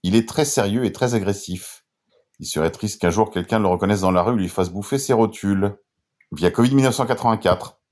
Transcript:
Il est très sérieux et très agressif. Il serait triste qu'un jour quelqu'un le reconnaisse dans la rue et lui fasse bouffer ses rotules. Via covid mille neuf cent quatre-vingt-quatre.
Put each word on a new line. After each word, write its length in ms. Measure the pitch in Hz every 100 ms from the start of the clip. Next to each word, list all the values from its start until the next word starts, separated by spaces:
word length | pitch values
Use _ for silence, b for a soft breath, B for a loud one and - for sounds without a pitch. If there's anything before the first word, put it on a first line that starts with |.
Il 140 | 92 110
est 100 | 113
très 200 | - 147
sérieux 400 | - 101 104 117
et 80 |
très 200 | - 123
agressif. 720 | 117 98 98 - 90 - - _ _ _ _ _ _
Il 60 | -
serait 260 | - 80
triste 300 | - 107 -
qu'un 80 | 87
jour 220 | 92 107
quelqu'un 280 | - 87 113
le 80 | 101
reconnaisse 320 | 90 95 104
dans 120 | 92
la 100 | 90
rue 140 | 92 120
et 80 |
lui 40 | 90
fasse 220 | - 90
bouffer 280 | 92 101 139
ses 140 | 139
rotules. 640 | 120 110 - 101 98 101 101 _ _ _ _ _
Via 200 | 76 87
covid 220 | - 120
mille 120 | 135 131
neuf 100 | 120
cent 100 | 120
quatre-vingt-quatre. 760 | 120 117 110 95 90 - _ _